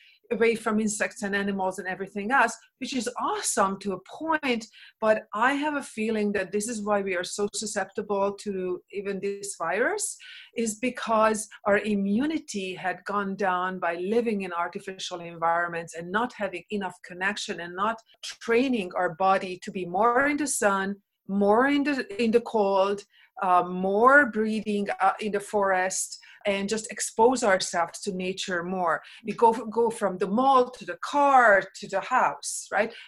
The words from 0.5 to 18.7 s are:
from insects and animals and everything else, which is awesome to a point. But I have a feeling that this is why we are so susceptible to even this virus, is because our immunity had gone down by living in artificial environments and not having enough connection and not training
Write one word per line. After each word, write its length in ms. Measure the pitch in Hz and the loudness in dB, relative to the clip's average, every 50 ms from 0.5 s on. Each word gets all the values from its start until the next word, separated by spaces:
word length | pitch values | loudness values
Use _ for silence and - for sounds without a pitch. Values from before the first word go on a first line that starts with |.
| 233 | 2
from 240 | 220 - 233 214 214 | 2 0 0 0 0
insects 420 | 220 214 202 - 196 180 - - | 0 0 0 -2 -4 -4 -4 -6
and 140 | 208 196 202 | -6 -4 -2
animals 420 | 202 196 202 202 196 190 185 185 - | -2 -2 -2 -2 -2 -2 -2 -4 -4
and 100 | 180 180 | -6 -8
everything 440 | 185 180 190 185 - 202 196 208 | -6 -8 -8 -8 -8 -8 -4 0
else, 260 | 262 277 226 233 - - _ _ _ - | 2 4 2 2 0 -4 _ _ _ -14
which 160 | 262 - 277 | -10 -8 -6
is 120 | 262 208 240 - - | -4 -4 -4 -6 -4
awesome 560 | 240 302 415 415 - - - - 202 190 196 196 | -4 -4 -2 -2 -4 -2 0 2 0 0 0 -4
to 160 | - 208 185 | -6 -6 -6
a 60 | - - - | -6 -8 -12
point. 540 | - - 302 320 320 302 - 269 240 226 226 - _ - - - _ - | -14 -8 -4 -2 -2 0 0 0 -2 -2 -4 -10 _ -20 -20 -20 _ -2
But 280 | - 214 220 214 - - - | 2 2 2 2 0 -6 -4
I 180 | 208 226 262 285 | 0 2 2 2
have 220 | 277 294 302 294 | 2 0 -2 -2
a 80 | 285 254 | -4 -6
feeling 480 | - - 220 220 220 226 214 208 208 | -8 -6 -4 -2 0 0 0 0 0
that 200 | 202 202 185 180 | 0 -2 -2 -2
this 160 | 202 208 208 233 | -2 -4 -4 -4
is 140 | 247 214 208 | -4 -4 -2
why 200 | 208 208 202 196 | 0 0 0 0
we 120 | 196 185 | 0 -2
are 80 | 175 180 | -4 -4
so 240 | - - - 208 208 - | -4 -4 -2 -2 -2 -2
susceptible 800 | - 220 208 - 208 185 - - - 214 - 208 196 196 202 202 202 | -4 -8 -6 -4 -4 -4 -4 -6 -8 -6 -2 -2 0 0 0 -2 -4
to 400 | - 208 196 190 185 180 180 180 - _ | -6 -6 -6 -4 -4 -4 -4 -6 -8 _
even 280 | - 196 202 196 196 190 | -10 -8 -6 -6 -6 -4
this 340 | 196 202 202 202 202 - - - | -4 -4 -6 -6 -8 -10 -8 -6
virus, 580 | 170 165 180 202 247 311 381 427 - - - - - - - - - - - - | -4 -2 0 0 0 0 0 -2 -4 -6 -8 -10 -16 -20 -20 -20 -20 -12 -6 -4
is 220 | 226 220 214 - | -4 -4 -4 -4
because 680 | - 247 240 - - 226 226 214 220 220 220 208 - - - - - 214 | -4 -4 -4 -4 -2 0 2 4 4 4 2 0 -4 -8 -12 -6 0 2
our 100 | 202 208 | 2 2
immunity 960 | 202 220 208 196 196 196 202 220 269 302 320 294 294 - - 202 190 185 180 | 2 2 0 0 0 0 0 0 0 0 -2 -4 -6 -6 -8 -6 -6 -6 -8
had 300 | 160 180 185 180 180 - | -6 -4 -6 -6 -6 -6
gone 300 | - 196 202 202 196 196 | -6 -4 -2 -2 -2 -2
down 420 | 190 208 185 180 180 180 185 185 185 | -2 0 0 0 0 0 -2 -4 -2
by 200 | 180 170 170 175 | -2 -2 -2 -2
living 440 | 180 190 214 233 240 233 214 202 | -2 -2 0 0 0 0 0 -2
in 100 | 190 180 | -2 -4
artificial 680 | 175 170 170 175 - 202 - - 190 190 - - 185 175 | -4 -4 -4 -4 -6 -10 -12 -12 -12 -10 -10 -10 -10 -10
environments 760 | 170 170 170 165 165 165 165 170 175 170 170 165 170 160 - | -10 -12 -8 -4 0 0 2 2 0 -2 -4 -6 -8 -10 -12
and 180 | 165 170 175 | -12 -8 -4
not 220 | 185 214 240 247 - | -2 -2 -2 -2 -4
having 280 | - 214 190 170 175 - - | -6 -6 -6 -6 -8 -10 -8
enough 240 | 214 202 196 185 180 - - | -6 -6 -6 -6 -8 -12 -16
connection 540 | - 185 175 185 196 208 - - - 196 170 | -16 -10 -4 -4 -4 -4 -4 -6 -8 -8 -8
and 160 | 170 175 175 | -10 -8 -6
not 220 | 185 202 220 226 226 - _ _ _ - | -2 -2 -2 -2 -4 -8 _ _ _ -16
training 680 | - - - - - 233 233 262 277 | -16 -14 -8 -2 2 2 4 4 4